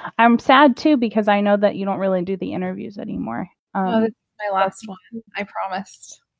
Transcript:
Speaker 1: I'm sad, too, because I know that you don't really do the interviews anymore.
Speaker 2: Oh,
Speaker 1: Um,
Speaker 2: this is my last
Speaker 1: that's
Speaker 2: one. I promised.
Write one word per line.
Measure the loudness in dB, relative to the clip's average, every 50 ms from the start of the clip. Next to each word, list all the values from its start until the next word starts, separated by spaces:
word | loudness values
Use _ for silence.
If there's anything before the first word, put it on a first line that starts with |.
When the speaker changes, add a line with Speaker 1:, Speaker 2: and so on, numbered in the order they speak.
| -16 -8 0 4
Speaker 1:
I'm | 4 4 4 4
sad, | 4 4 6 8 8 6 4
too, | 4 2 2 2
because | 2 2 0 0 0 0
I | 2 2 2
know | 2 2 2
that | 4 2 0 0
you | 0 -4
don't | -4 -4 -2
really | 0 0 0 -2 -2
do | -4 -6
the | -6 -6 -8 -6
interviews | -6 -6 -6 -6 -8 -10 -12 -12
anymore. | -12 -10 -10 -8 -8 -6 -6 -6 -8 -8 -10 _ _ _ _ -6
Speaker 2:
Oh, | -4
Speaker 1:
Um, | -2 0 0 0 0
Speaker 2:
this | -2
is | -4 _ _ _ _ -10
my | -6 -4 0
last | 0 0 -2 -2 -8 -16
Speaker 1:
that's |
Speaker 2:
one. | -16 -16 -18 _ _ -16 -16 -16 _ -10
I | -10 -10
promised. | -10 -8 -8 -8 -6 -6 -8 -8 -10 -16 -20 -20 -20 -20 _ _ _ _ 0